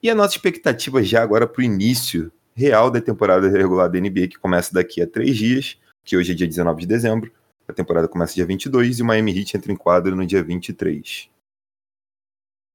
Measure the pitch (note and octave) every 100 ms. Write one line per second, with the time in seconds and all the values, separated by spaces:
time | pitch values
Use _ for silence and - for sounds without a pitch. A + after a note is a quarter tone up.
0 | A3+ A3+ G3+ - F#3 F3 D#3+ A#2+ - C3
1 | F#2+ A2+ A#2 G#2+ A#2 - B2 G2 G#2+ B2+
2 | - E2+ E2 _ _ - C#3 A2 B2 A#2+
3 | A2+ G2+ G2+ F#2 F#2+ G2 F#2+ F#2 F2+ F2+
4 | G2 F#2 F2+ - F#2 F2+ F2+ F2+ F2 -
5 | E2+ A2+ C3 A#2+ A2 C3 C3+ - _ _
6 | - F#2 F2 F2 F2+ E2+ E2+ D#2+ F2 A#2
7 | A#2 A2 A2+ _ _ _ _ - F2 E2+
8 | E2 F2 E2 - F2 F#2+ - C3 A#2+ B2
9 | A#2 A2 A2 F#2 G2+ G2 - F#2+ - F2+
10 | F2+ F#2+ F#2 F#2+ E2 F2 - - E2+ D2+
11 | - - - _ _ _ _ _ _ _
12 | _ _ _ _ _ _ _